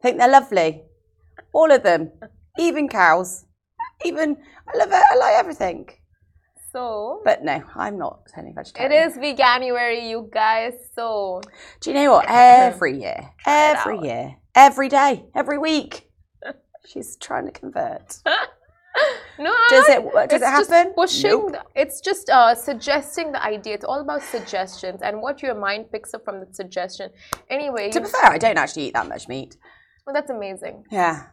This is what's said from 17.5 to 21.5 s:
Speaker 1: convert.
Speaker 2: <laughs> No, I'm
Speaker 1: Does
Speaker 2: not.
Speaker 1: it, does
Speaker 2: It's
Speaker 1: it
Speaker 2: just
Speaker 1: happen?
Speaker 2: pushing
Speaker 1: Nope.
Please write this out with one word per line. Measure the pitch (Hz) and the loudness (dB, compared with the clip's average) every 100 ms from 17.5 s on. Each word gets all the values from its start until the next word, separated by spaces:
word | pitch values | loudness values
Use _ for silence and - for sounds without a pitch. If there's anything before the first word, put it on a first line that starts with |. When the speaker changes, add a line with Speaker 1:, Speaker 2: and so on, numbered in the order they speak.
Speaker 1:
convert. | - 269 - - - _ - | -14 -14 -8 -8 -10 _ -8
Speaker 2:
<laughs> | - 370 - _ _ _ _ 719 587 494 - - | -4 -4 -4 _ _ _ _ -2 -2 -2 -16 -8
No, | 302 | -4
I'm | 466 466 | 2 6
Speaker 1:
Does | 523 554 | 6 6
Speaker 2:
not. | 277 | 4
Speaker 1:
it, | - | 2
does | - | -2
Speaker 2:
It's | 262 | 0
Speaker 1:
it | 302 254 277 | 0 2 2
Speaker 2:
just | - | 4
Speaker 1:
happen? | 339 359 | 4 2
Speaker 2:
pushing | 381 359 - 403 | 0 -2 0 0
Speaker 1:
Nope. | 440 415 | 0 -2